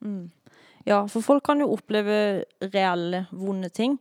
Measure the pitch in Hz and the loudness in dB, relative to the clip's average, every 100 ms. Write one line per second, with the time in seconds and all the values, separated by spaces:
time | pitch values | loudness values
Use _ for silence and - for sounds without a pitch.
0 | 214 196 170 - _ - - _ - 202 | -10 -10 -12 -18 _ -20 -20 _ 0 2
1 | 202 226 220 285 - 294 277 214 - 214 | 2 -2 4 4 4 2 2 -2 -2 -2
2 | 208 214 208 190 - _ 190 196 190 175 | 0 2 2 0 -6 _ -4 0 2 0
3 | 170 180 185 180 190 190 185 - 233 285 | -2 -4 -6 -6 -4 -4 -4 -2 0 0